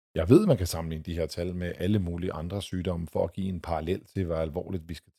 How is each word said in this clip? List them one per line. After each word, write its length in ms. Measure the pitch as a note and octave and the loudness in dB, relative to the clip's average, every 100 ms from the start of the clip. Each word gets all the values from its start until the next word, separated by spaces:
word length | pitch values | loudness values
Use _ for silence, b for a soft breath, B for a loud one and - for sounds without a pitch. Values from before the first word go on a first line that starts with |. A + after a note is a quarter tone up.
| _ - | _ -2
Jeg 140 | E2 | 8
ved, 160 | D3 G#3 | 8 8
man 120 | A2 | 4
kan 100 | F2 | 2
sammenligne 360 | E2 D#2+ D#2+ | -2 -4 -6
de 100 | D2+ | -4
her 120 | E2+ D#2+ | -4 -2
tal 300 | - F2 F2+ | -2 -4 -4
med 180 | F2+ - | -4 -2
alle 220 | F2+ G#2+ | 2 2
mulige 340 | F2 E2+ F2+ | 2 -2 -4
andre 280 | D#2+ F2 G2 | -4 -6 -6
sygdomme, 460 | - F#2 F2+ E2+ E2+ | -4 -4 -2 -4 -2
for 160 | - | -2
at 100 | F#2+ | -2
give 140 | - F#2+ | -2 -4
en 140 | F2+ | -4
parallel 440 | - D#2+ D#2 - - | -4 -4 -2 -4 -4
til, 200 | G2 E2+ | -4 -2
hvor 100 | E2 | -2
alvorligt 540 | D#2+ E2 - F#2+ E2 | -2 -4 -6 -6 -8
vi 40 | |
skal 200 | D#2+ - | -12 -14